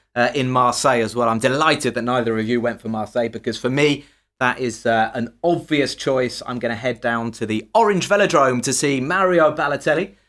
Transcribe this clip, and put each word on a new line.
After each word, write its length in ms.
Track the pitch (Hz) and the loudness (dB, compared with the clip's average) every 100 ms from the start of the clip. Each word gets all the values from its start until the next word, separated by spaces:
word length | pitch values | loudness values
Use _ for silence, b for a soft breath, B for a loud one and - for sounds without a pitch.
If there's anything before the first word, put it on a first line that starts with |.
| b 123 | b -2
uh, 140 | 123 | 0
in 160 | 139 127 | 0 0
Marseille 520 | 127 123 117 139 120 | 2 2 2 2 2
as 140 | 110 117 | 0 0
well. 120 | 117 | 0
I'm 100 | 113 | 2
delighted 540 | 127 135 156 147 123 117 | 0 2 2 2 -2 -2
that 60 | |
neither 340 | 117 127 117 110 | -2 0 0 -2
of 100 | 110 | 0
you 140 | 120 | 0
went 200 | 117 101 | -2 -4
for 60 | 110 | -6
Marseille, 400 | 110 107 123 117 | -6 -4 -4 -4
because 280 | 113 120 110 | -4 -6 -4
for 120 | 123 | -2
me, 360 | 139 147 139 B B B _ | 2 2 0 B B B _
that 200 | 127 123 | -2 -2
is, 260 | 123 110 117 | -6 -4 0
uh, 260 | 113 110 | 0 0
an 200 | 123 117 - | -4 -8 -4
obvious 500 | 170 170 - 147 131 - | -2 -2 0 -2 -2 -4
choice. 460 | 143 131 123 - - | -2 0 -2 -6 -10
I'm 140 | 123 | -6
gonna 160 | 120 110 | -4 -4
head 240 | 127 117 | -6 -4
down 300 | 120 117 117 | -4 -2 -4
to 120 | - 107 | -6 -4
the 240 | 110 - | -4 0
Orange 340 | 220 208 185 - | 2 2 2 2
Velodrome 520 | 202 202 160 131 123 | 2 4 4 4 2
to 100 | 135 | -2
see 260 | - 147 135 | 0 0 0
Mario 540 | 139 185 185 175 151 156 | -2 0 2 4 4 2
Balotelli 600 | 143 143 165 151 196 b | -4 -2 0 0 -2 b